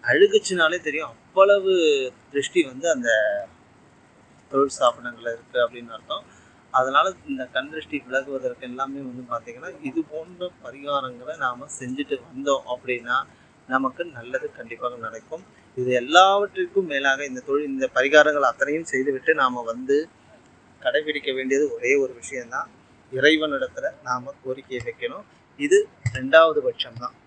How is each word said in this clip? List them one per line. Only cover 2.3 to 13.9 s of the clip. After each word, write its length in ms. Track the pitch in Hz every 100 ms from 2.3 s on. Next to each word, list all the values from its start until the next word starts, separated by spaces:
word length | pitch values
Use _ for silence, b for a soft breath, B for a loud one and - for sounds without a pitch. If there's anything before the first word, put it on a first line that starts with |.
| 143 135 180
வந்து 240 | 143 127 165
அந்த 200 | 147 120 110 107 101 95 - _ _ _ _ _ _ _ _ _
தொழில் 240 | 139 139 -
ஸ்தாபனங்கள்ல 580 | 127 - 123 117 117
இருக்கு 240 | 117 117 127
அப்படின்னு 360 | 117 120 120 110
அர்த்தம். 300 | - 170 - b b b _
அதனால 340 | 131 131 139 180 180 156
இந்த 160 | 135 127
கண் 240 | 131 139
திருஷ்டி 280 | 156 151 147
விலகுவதற்கு 680 | 123 131 135 135 127 120 127
எல்லாமே 300 | 123 135 139
வந்து 240 | 135 123 123
பார்த்தீங்கன்னா, 420 | 117 117 120 165 165
இது 160 | 143 320
போன்ற 460 | 147 151 165 175 180 -
பரிகாரங்களை 720 | 123 131 143 143 131 120 123 160
நாம 300 | 135 123 143 -
செஞ்சுட்டு 360 | 123 131 139 135
வந்தோம் 460 | 120 123 139 135 131
அப்படின்னா, 500 | 123 127 123 117 131 139 b b _ -
நமக்கு 320 | 131 131